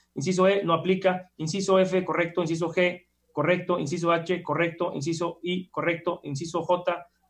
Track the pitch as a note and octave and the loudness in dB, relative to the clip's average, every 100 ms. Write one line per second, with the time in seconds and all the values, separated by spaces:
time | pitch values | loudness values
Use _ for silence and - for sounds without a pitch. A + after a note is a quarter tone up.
0 | _ - D#3+ F3+ F#3+ G3+ E3 E3 F3+ F#3 | _ -6 -2 4 4 4 2 0 2 2
1 | F#3 F#3 - - D#3 G3 F#3+ F#3+ F#3 F#3 | 2 0 -8 -8 -6 -2 2 4 4 2
2 | F3+ D#3 E3+ F#3 D#3+ E3 E3 F#3 F3+ F3+ | 0 -2 0 0 -2 -2 -2 2 0 0
3 | _ _ _ D3 D3+ F3+ F3+ F3 C#3+ E3+ | _ _ _ -2 2 2 0 -2 -2 -2
4 | E3+ E3+ E3 F3 D3 D3 E3+ E3 F3 - | 0 0 0 -4 -2 0 0 0 -4 -2
5 | E3 E3 E3+ - F3+ F#3 F#3 D3+ D#3 E3 | -4 -2 -4 -4 -4 -4 -4 -4 -2 -2
6 | F3 F3 D3 C#3 E3 E3+ E3 F3 F3+ F3 | -4 -6 -8 -8 -4 -4 0 0 0 -4
7 | - _ | -10 _